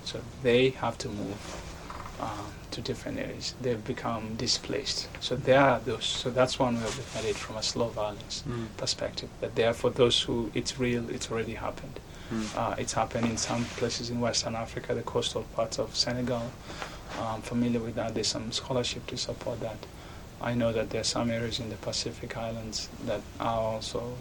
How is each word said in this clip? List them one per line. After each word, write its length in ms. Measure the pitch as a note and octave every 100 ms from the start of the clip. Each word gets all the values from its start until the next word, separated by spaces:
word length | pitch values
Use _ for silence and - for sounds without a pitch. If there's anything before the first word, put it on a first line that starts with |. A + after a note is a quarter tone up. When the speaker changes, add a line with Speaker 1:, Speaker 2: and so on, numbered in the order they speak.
Speaker 1:
So 160 | - A2 A2+ -
they 280 | B2+ A#2 C3
have 260 | - A#2+ A#2
to 100 | -
move, 300 | G#2 G2 G#2+ - - - - - - - -
uh, 300 | A2+ G2 - - -
to 100 | -
different 380 | A#2+ A3+ - -
areas. 340 | - - - -
They've 220 | B2+ A2
become 520 | G#2+ F#2+ B2 A#2 A2 A2+
displaced. 720 | B2 - - B2+ - - - -
So 160 | - B2
they 200 | C3 C3+
are 240 | C#3 A#2+
those. 260 | A#2 A2+ -
So 260 | - C3
that's 260 | A#2+ B2+ -
one 200 | B2+ A#2+
way 60 |
of 140 | A2 G2+
looking 220 | G2 -
at 60 | A2
it 100 | G2+
from 220 | - A2
a 60 |
slow 260 | A2 B2 A#2
violence 520 | A2+ G#2+ G#2 - -
Speaker 2:
Hmm. 240 | - A#2+ A2+ -
Speaker 1:
perspective. 520 | G#2 - A2+ - - -
That 140 | A#2 B2
they 100 | A2+
are 80 |
for 180 | A#2 B2
those 300 | A#2 A#2+ A#2
who 280 | - A#2+ A#2 B2+
it's 240 | A#2+ -
real, 300 | B2 A#2+ A#2
it's 200 | - -
already 260 | A#2 A2 G#2
happened. 440 | A2 - - - - - -
Speaker 2:
Hmm. 160 | A2+ A2 A2
Speaker 1:
Uh, 180 | A2+ G2+
it's 140 | G#2
happened 340 | - A2 A#2+ A#2
in 100 | A2
some 280 | - A#2+ A#2+
places 440 | - A#2 - A#2+
in 100 | A#2+
Western 360 | A#2+ A2+ A#2+ A2+
Africa, 400 | A2+ - - A#2+
the 80 |
coastal 400 | A2 A#2+ A2 A#2 G#2+ -
parts 220 | A2+ -
of 180 | A2 -
Senegal. 560 | - A#2+ B2 B2 A#2+ - - - - - - -
I'm 220 | A2+ A2
familiar 380 | - A#2+ A#2+ A#2
with 140 | A2+ A2
that. 200 | A2+ A2+
There's 140 | G#2+
some 220 | A#2+ A2+
scholarship 540 | - - B2+ A#2+ B2 -
to 100 | A#2+
support 420 | - A#2+ - A#2
that. 180 | A2+ A2 - - - - - -
I 120 | A#2+ A#2+
know 160 | A#2
that 180 | A2+ G#2+
there 120 | A2+
are 20 |
some 260 | A2+ B2 A#2+
areas 300 | A2+ A#2 A2
in 100 | A2+
the 60 | G#2+
Pacific 600 | - A2 - - A#2 A#2
Islands 540 | A2+ A2+ A2 G#2 - - A#2
that 160 | G#2 - -
are 200 | A#2 A2+
also 540 | A2 A2 - A#2+ A#2 B2+